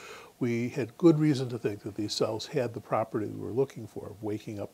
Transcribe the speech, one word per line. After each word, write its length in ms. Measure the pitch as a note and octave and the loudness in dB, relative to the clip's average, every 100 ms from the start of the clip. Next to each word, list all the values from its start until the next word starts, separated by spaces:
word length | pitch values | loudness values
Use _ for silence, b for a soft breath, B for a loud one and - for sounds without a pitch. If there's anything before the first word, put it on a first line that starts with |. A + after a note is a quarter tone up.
| B B B - | B B B -4
we 300 | B2 A#2 A#2+ | 0 0 0
had 280 | - C3 - | -2 -4 6
good 200 | F3 D3+ | 6 8
reason 300 | D3+ C3 B2+ | 6 4 0
to 100 | B2 | -2
think 240 | - G#2 | -2 -4
that 120 | A2 | -6
these 180 | G2 G#2 | -4 -2
cells 340 | - G#2+ A2 - | 0 0 0 -2
had 280 | D3 A#2+ | -2 -2
the 60 | A2+ | -4
property 460 | - A#2 A2 A#2 G#2 | 0 0 0 -2 -4
we 180 | G#2+ | -6
were 80 | G2+ | -2
looking 340 | A2+ C3 - A2 | 0 0 -2 -12
for 200 | G2+ G#2 | -10 -12
of 160 | G2+ | -8
waking 380 | G#2+ G#2 - G2+ | -4 -4 -6 -8
up 120 | - | -8